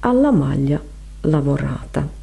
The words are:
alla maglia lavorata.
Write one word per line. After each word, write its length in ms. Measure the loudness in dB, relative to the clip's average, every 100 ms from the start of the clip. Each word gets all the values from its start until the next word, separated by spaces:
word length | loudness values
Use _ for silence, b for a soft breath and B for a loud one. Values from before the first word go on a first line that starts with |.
alla 300 | 2 4 4
maglia 480 | 4 2 0 0 0 -4 -16 -18 -6
lavorata. 840 | 0 2 2 0 -2 -6 -6 -6 -6 -8